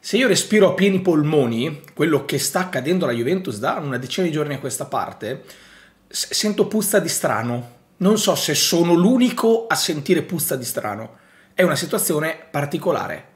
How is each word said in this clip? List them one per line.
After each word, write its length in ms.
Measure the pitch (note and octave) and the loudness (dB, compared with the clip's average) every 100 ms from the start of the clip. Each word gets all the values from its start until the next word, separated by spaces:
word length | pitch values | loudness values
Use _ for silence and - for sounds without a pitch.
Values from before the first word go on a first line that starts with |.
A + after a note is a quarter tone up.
se 160 | - G#3+ | -2 0
io 100 | B3+ | 2
respiro 440 | E3+ - G#3+ F#3+ | 2 4 4 6
a 20 | |
pieni 300 | - G3 F#3+ | 4 2 2
polmoni 800 | F#3 D#3+ D3 D#3 B2 A2+ C#3 D3 - | 2 2 4 2 2 0 -4 -6 -16
quello 320 | - D3 D3 | -2 0 0
che 140 | - C#3+ | 0 -4
sta 220 | - F#3 | -2 -2
accadendo 440 | F3+ C#3 C3 F#3 | -2 -4 -2 0
alla 80 | D#3 | 0
Juventus 460 | A#2+ A#2 F#3 F#3 - | -2 -2 -2 -4 -4
da 160 | C#3 | -2
una 240 | G#3+ D3 B2 | -2 -4 -6
decina 280 | B2+ - F3+ | -6 -4 -2
di 60 | |
giorni 220 | D3+ D3 | -2 -4
a 40 | C#3 | -6
questa 280 | C#3 - C#3 | -8 -8 -6
parte, 580 | B2+ F#2+ - G#2+ C#3 - - - - - _ _ | -4 -6 -8 -10 -10 -14 -20 -20 -20 -20 _ _
s-, 220 | - - | -10 -6
sento 360 | - G#3 G3+ F#3 | -4 -2 0 0
puzza 320 | G#3+ - G#3 | 0 2 0
di 100 | E3+ | 0
strano. 640 | - D#3 A2 A#2 A#2+ A#2+ - _ _ | -4 -2 -2 -2 -4 -6 -18 _ _
Non 180 | F#3 A3 | 2 2
so 180 | G#3 | 2
se 200 | D#3+ - | 0 0
sono 400 | C#3+ - F3 E3+ | 0 2 2 4
l'unico 720 | E3+ F#3 B3+ B3 - A3+ A3+ A3+ | 6 6 4 2 2 2 2 2
a 60 | |
sentire 480 | D3+ - D#3 C#3+ F3 | -2 -2 -4 0 0
puzza 340 | - E3+ - C3+ | 0 -4 -4 -4
di 80 | |
strano. 520 | A#2 - G#2+ G2+ A2 - _ _ _ | -4 -6 -6 -8 -10 -18 _ _ _
È 100 | - | 0
una 140 | F3+ C#3+ | 2 2
situazione 580 | F3+ G#3+ F#3+ D3+ D#3 D#3+ - | -2 -2 0 0 -2 -6 -8
particolare 760 | D3 C#3+ D#3+ F3+ C3+ F#2 D#2 - | -6 -4 -2 -2 -2 -4 -10 -14